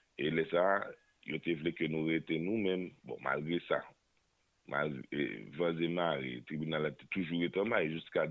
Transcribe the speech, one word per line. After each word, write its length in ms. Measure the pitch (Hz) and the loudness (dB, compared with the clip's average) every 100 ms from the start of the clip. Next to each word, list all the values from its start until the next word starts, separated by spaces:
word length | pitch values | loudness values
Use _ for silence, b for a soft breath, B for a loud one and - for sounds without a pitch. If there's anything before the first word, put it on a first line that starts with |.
| b - | b -2
E 120 | 73 | 2
lè 140 | 82 78 | 2 2
sa, 140 | 85 95 98 - - _ _ - | 4 4 2 0 -12 _ _ -6
yo 120 | 76 | -4
te 160 | 85 78 | -2 0
vle 140 | 82 - | 0 0
ke 140 | 80 | 0
nou 180 | 80 80 | 2 2
rete 300 | 80 80 80 | 0 0 -2
nou 160 | 90 113 | 0 0
menm, 280 | 95 92 90 - - | 2 0 -4 -10 -12
bon, 140 | - | -6
malgre 380 | 67 73 76 87 - | -2 -2 0 -2 0
sa, 140 | 76 - - _ _ _ _ _ _ - | -2 -2 -20 _ _ _ _ _ _ -4
mal-, 340 | 69 76 67 - | 0 0 -2 -4
e, 140 | 71 64 53 52 71 | -2 -2 -2 -10 0
vent 240 | 85 82 | 0 2
e 80 | 82 | 0
mare, 400 | 87 85 69 65 60 - | 2 2 2 -2 -6 -6
tribinal 420 | 78 78 78 76 | -4 -2 0 0
a 40 | - | -4
toujou 440 | - 98 82 85 | -6 -4 -2 0
rete 180 | 85 92 | 0 2
an 100 | 110 | 2
ba, 100 | 113 | 2
e 80 | 80 | 0
jiska 320 | 80 - 87 78 | -2 -2 0 2